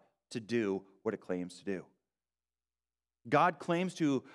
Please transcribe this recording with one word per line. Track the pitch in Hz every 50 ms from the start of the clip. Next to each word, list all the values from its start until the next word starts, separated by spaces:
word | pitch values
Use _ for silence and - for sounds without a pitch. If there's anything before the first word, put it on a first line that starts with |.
| _ _ _ _ _ -
to | - 120
do | 107 92 117 117 107 98 95 92 - - _ _
what | - 110 101
it | -
claims | - - 92 90 90 90 - -
to | -
do. | 98 95 85 - - _ _ _ _ _ _ _ _ _ _ _ _ _ _ _ _ _ _ _ _ _ _ _ _ _ _ - 120
God | 139 147 165 180 175 -
claims | - - 170 170 185 180 175
to, | - 160 143 139 120 - - -